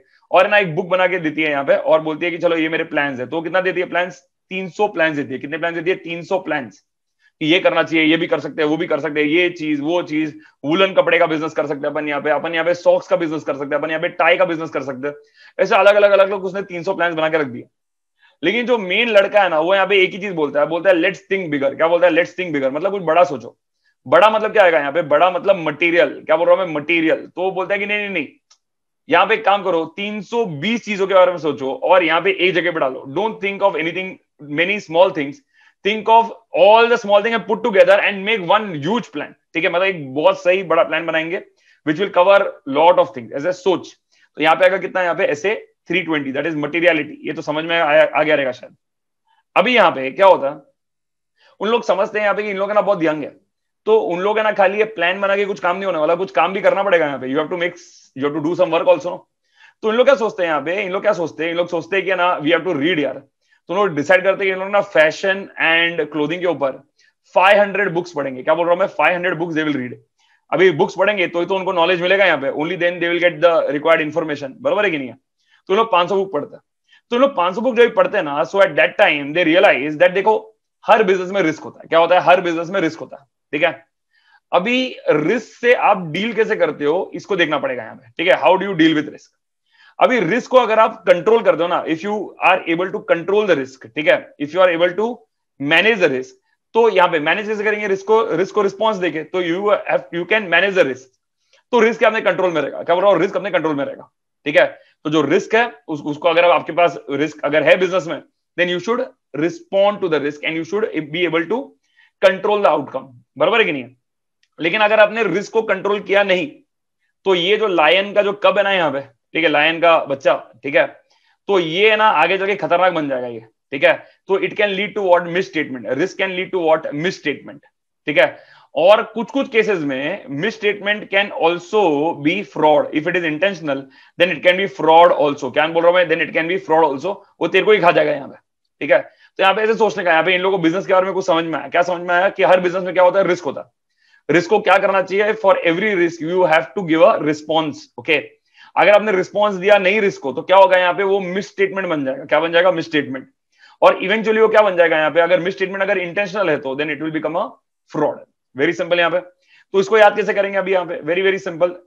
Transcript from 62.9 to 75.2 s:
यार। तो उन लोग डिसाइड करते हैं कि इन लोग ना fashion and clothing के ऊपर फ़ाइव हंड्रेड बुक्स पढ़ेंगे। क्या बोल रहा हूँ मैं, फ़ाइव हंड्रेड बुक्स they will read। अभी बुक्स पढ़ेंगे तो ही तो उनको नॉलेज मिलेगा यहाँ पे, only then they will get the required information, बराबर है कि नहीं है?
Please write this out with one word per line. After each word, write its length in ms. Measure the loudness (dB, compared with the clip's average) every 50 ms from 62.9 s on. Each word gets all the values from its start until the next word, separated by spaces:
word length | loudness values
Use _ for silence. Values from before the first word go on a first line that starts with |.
| 0 0
यार। 200 | -2 -4 -6 -8 -14 _ _ _ _ _ _ _ _ -6
तो 60 | -2
उन 60 | -2
लोग 140 | -2 -2 -2
डिसाइड 280 | -4 0 2 2 2 2
करते 200 | 0 -2 0 -2
हैं 100 | -4 -4
कि 60 | -4
इन 40 | -4
लोग 60 | -2
ना 100 | -2 -2 -2 2 2
fashion 520 | 2 2 2 2 -2 -2 -2 -2 -2 -6 -10 -4 -2 2
and 400 | 2 4 4 2 0 0 -4 -6 -4 -4
clothing 280 | -4 -4 -4 -4 -4
के 60 | -2
ऊपर 360 | -4 -2 -2 -4 -6 -6 -8 -14 _ _ _ _ _ _ _ _ _ _
फ़ाइव 260 | 4 4 6 6 6
हंड्रेड 320 | 4 2 0 -2 -2 -2 -2
बुक्स 200 | -4 -6 -6 -6
पढ़ेंगे। 300 | -6 -6 -6 -8 -6 -2
क्या 120 | -2 0
बोल 120 | 0 2
रहा 80 | 0 2
हूँ 60 | 0
मैं, 60 | 0
फ़ाइव 280 | -2 -2 0 0 0 0
हंड्रेड 200 | 0 -2 -2 -2
बुक्स 200 | -2 -4 -4 -4
they 120 | -2 -2
will 120 | -2 -2 -4
read। 160 | -6 -8 -12 -16 _ _ _ _ _ _ _ _ _ _ 0
अभी 180 | 2 4 4
बुक्स 240 | 4 2 -2 -2 0 -2
पढ़ेंगे 280 | 0 0 0 -2 -4 -4
तो 120 | -4 -6
ही 60 | -4
तो 100 | -4 -4
उनको 160 | -4 -4 -4 0
नॉलेज 300 | 0 0 2 0 0 0
मिलेगा 220 | 0 2 4 4
यहाँ 140 | 2 2 0
पे, 120 | -2 -4
only 260 | -4 -4 -4 -6 -4 -2
then 180 | -2 -2 -2 -2
they 120 | -4 -2 -2
will 100 | 0 0
get 140 | 0 0 2 2
the 80 | 2 2 2 0 -2 -4
required 260 | -2 2 2 2 2 0
information, 460 | -2 -4 -4 -4 -4 -6 -8 -8 -12 -14 -6
बराबर 240 | -4 -2 -2 0 0
है 60 | -2
कि 80 | -2 -4
नहीं 100 | -8 -10
है? 80 | -14 -18